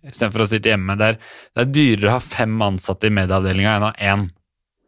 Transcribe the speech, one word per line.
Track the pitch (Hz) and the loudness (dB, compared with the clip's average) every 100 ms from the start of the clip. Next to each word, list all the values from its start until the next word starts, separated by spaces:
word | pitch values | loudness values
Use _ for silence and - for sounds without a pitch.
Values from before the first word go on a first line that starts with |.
i | 139 | -12
stedet | - 110 | -4 -4
for | 107 | 0
å | 104 | 0
sitte | 110 113 | 0 0
hjemme | 104 92 101 | 0 0 0
der. | 110 110 - - - 117 | 0 0 -8 -20 -10 -4
Det | |
er | 127 | 0
dyrere | 143 139 101 101 | 2 4 4 2
å | |
ha | 123 | 0
fem | - - 110 110 | -2 -2 -2 0
ansatte | 101 95 - 92 107 | -2 -2 -6 -2 0
i | |
medieavdelingen | 101 92 95 95 95 104 104 | 2 0 0 0 0 2 2
enn | |
å | 107 | -2
ha | |
én. | - 101 101 92 - _ _ _ _ | -2 0 0 -2 -8 _ _ _ _